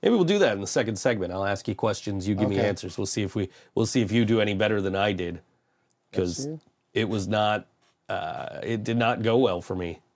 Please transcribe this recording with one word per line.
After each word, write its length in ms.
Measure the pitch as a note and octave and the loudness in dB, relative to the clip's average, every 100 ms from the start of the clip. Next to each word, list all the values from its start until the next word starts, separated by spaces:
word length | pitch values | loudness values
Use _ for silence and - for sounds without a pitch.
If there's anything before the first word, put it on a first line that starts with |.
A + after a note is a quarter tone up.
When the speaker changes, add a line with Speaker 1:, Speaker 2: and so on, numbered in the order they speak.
Speaker 1:
Maybe 120 | - | 4
we'll 100 | A3+ | 4
do 140 | E3+ G3+ | 4 4
that 140 | E3+ | 4
in 60 | G2+ | 2
the 60 | G2 | -2
second 300 | - A2+ G#2+ | -2 0 0
segment. 360 | C3+ A2+ F2+ | 0 0 -2
I'll 120 | F#2 | -2
ask 220 | G2 G2 - | -2 -2 -4
you 80 | |
questions, 540 | G2 A2 G2+ - G2 F#2 | -2 -2 -2 -4 -4 -2
you 60 | |
give 140 | G2+ G#2 | 0 2
me 100 | G2 | 2
Speaker 2:
Okay. 100 | G2+ | 0
Speaker 1:
answers. 280 | F#2+ F#2+ - | 0 -6 -6
We'll 100 | G2 | -6
see 160 | - | -2
if 120 | G2 | -2
we, 140 | A2 F#2+ - - | -2 -6 -8 -8
we'll 120 | - A2 | -2 0
see 160 | B2+ | 2
if 100 | G#2+ | 2
you 120 | A2 | 2
do 160 | A2 A2+ | 4 4
any 140 | G#2 | 2
better 260 | G2 G#2+ G#2+ | 2 0 2
than 140 | G2 | 0
I 180 | F#2+ G#2 | 0 0
did. 280 | G2 F2 F2 _ _ _ _ _ _ _ | 0 -4 -8 _ _ _ _ _ _ _
'Cause 240 | - F#2 E2+ C#3 | -2 -2 -2 -6
Speaker 2:
That's 0 | |
you. 140 | D#3 _ _ _ | -10 _ _ _
Speaker 1:
it 140 | - A2 | -2 -2
was 180 | G#2+ F#2+ | -2 -2
not, 380 | G#2+ G#2+ G#2+ - _ _ _ _ | 0 2 0 -4 _ _ _ _
uh, 520 | F#2+ E2 - - - | -6 -6 -8 -10 -8
it 220 | - A2+ | -4 -4
did 120 | A2 A#2 | -2 2
not 240 | A#2 A2 | 2 2
go 140 | A2+ A2+ | 2 4
well 220 | B2+ F2+ | 4 2
for 120 | - | -4
me. 260 | F#2+ F2 D#2+ _ | -6 -6 -8 _